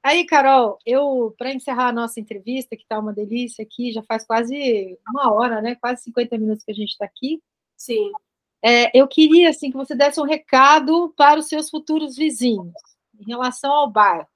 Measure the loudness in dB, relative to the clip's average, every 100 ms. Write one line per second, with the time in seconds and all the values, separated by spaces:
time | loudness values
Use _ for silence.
0 | 0 0 2 2 4 4 2 -4 -2 0
1 | 0 -2 -4 -6 -10 -8 -8 -4 -2 -2
2 | -6 -10 -14 -12 -8 -8 -8 -16 _ -8
3 | -6 -8 -6 -6 -6 -10 -16 -8 -8 -8
4 | -6 -8 -2 -4 -2 -4 -2 -2 -4 -12
5 | -10 -2 0 2 0 -2 -6 -6 -6 -8
6 | -6 -6 -4 -4 -4 -6 -8 -10 -10 -10
7 | -12 _ -8 -8 _ _ _ _ -6 -4
8 | -4 -8 _ _ _ _ 2 2 4 4
9 | 4 4 6 6 6 2 -8 -8 -8 0
10 | 0 0 -4 -4 _ 4 6 6 4 0
11 | -2 4 4 4 0 -8 -8 -12 -6 -6
12 | -6 -4 -4 -2 -2 -2 -6 -18 _ _
13 | _ _ -14 -6 -6 -4 0 2 2 2
14 | 2 2 -8